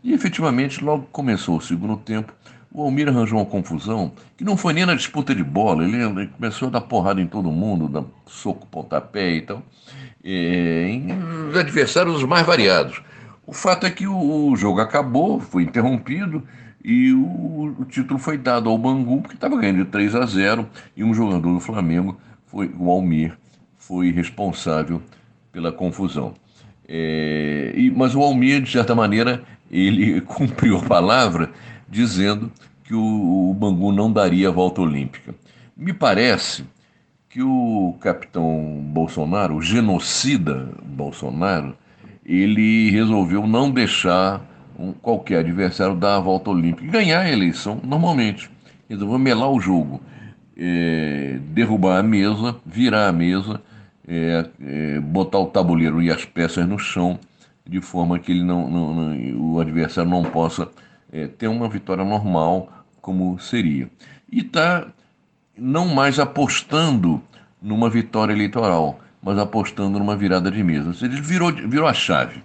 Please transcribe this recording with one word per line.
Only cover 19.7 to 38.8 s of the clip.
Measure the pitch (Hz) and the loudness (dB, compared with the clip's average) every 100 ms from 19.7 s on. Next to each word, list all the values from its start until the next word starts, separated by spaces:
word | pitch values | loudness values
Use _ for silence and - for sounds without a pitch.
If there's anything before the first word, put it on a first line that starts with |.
| 95 | 2
de | 92 | 0
três | 104 104 | 0 2
a | 113 123 | 2 0
zero, | 98 98 113 113 - - - | 2 2 2 -2 -10 -20 -4
e | |
um | 110 | 0
jogador | 110 110 90 82 | 2 2 2 2
do | 90 | 0
Flamengo, | - 107 87 82 95 98 - - | -2 -2 0 0 0 -6 -16 -20
foi, | _ 95 98 87 | _ -6 -6 -2
o | 87 | 0
Almir, | 92 92 78 80 82 _ _ _ _ | 2 2 0 0 -6 _ _ _ _
foi | - 92 90 | -10 0 0
responsável | 87 82 - 101 85 - 78 76 85 - - _ _ _ | 0 -4 -4 -6 -4 -2 -2 -2 -6 -8 -20 _ _ _
pela | 90 85 | -8 -8
confusão. | 82 92 85 92 76 58 - _ _ - - - | -4 -6 -4 -4 -4 -8 -12 _ _ -20 -20 -12
É, | 80 80 78 78 76 76 73 67 | -6 -4 -2 -2 -2 -2 -4 -4
e, | - 127 | 2 2
mas | 127 131 | 4 2
o | 135 | 2
Almir, | 143 131 127 143 | 2 4 4 2
de | 123 | 2
certa | 123 117 | 0 2
maneira, | 120 107 104 120 123 - - _ | 2 4 2 0 -2 -8 -20 _
ele | 87 98 104 104 87 | 0 2 4 2 0
<laughs> | - | -4
cumpriu | - 127 - 123 95 | -2 -2 2 2 2
a | |
palavra, | 104 92 90 123 117 82 80 - - - - | 4 4 6 4 4 2 -4 -6 -20 -20 -10
dizendo | 101 117 92 98 104 117 - - _ | 0 0 2 2 0 -4 -12 -20 _
que | - | -4
o, | 113 110 107 92 92 92 | 0 0 2 2 2 2
o | |
Bangu | 95 104 90 98 | 2 2 2 2
não | 98 110 | 2 2
daria | 107 95 87 98 | 4 4 4 4
a | |
volta | 85 92 90 | 4 2 2
olímpica. | 87 71 67 - - - _ - - - | 0 0 -6 -10 -18 -18 _ -20 -20 -10
Me | 170 | -8
parece | 185 131 98 123 107 - - 65 _ _ _ _ _ _ 127 | 0 2 4 4 2 -2 -8 -12 _ _ _ _ _ _ -4
que | |
o | 131 131 120 107 92 85 | 0 0 2 0 0 -2
capitão | 101 87 - 87 82 80 78 73 | -2 -4 -6 -4 -2 -2 -4 -8